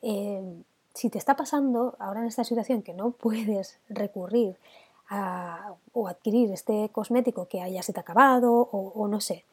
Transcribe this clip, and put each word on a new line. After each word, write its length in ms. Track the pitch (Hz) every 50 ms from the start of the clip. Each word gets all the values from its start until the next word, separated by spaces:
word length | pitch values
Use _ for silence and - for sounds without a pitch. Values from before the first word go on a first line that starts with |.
eh, 400 | - 220 208 202 202 202 202 190 190 185 170 170 - _ _ _ _ _
si 160 | - - - 220
te 80 | -
está 200 | 196 - - 277
pasando 600 | 285 294 - 311 294 277 262 240 233 247 247 - -
ahora 220 | 202 196 202 220
en 60 | 233
esta 180 | 233 220 - 233
situación 380 | - 240 233 214 - 254 214
que 100 | - -
no 200 | 170 180 208 240
puedes 680 | 240 - - 226 220 226 220 214 208 196 190 - - _ _ -
recurrir 680 | 208 208 208 202 - 196 180 185 214 240 226 190 185 - _ - - - - _ _ _ _ -
a, 680 | 202 202 196 185 180 180 180 175 170 175 202 208 175 - _ _ -
o 140 | 240 208 180
adquirir 440 | 180 - - 226 208 247 240 202
este 380 | 190 - - - 214 214 214 214
cosmético 580 | - 220 214 - 233 247 240 247 226 185 180 -
que 100 | - 185 180 185
ya 100 | 185 180
se 120 | - - 185
te 60 | 180
ha 20 |
acabado 500 | - - 170 220 269 269 254 247 247 240
o, 400 | 233 233 247 - - 196 190 196 -
o 140 | 220 208 208
no 140 | 208 208
sé, 220 | - - 180 170 - _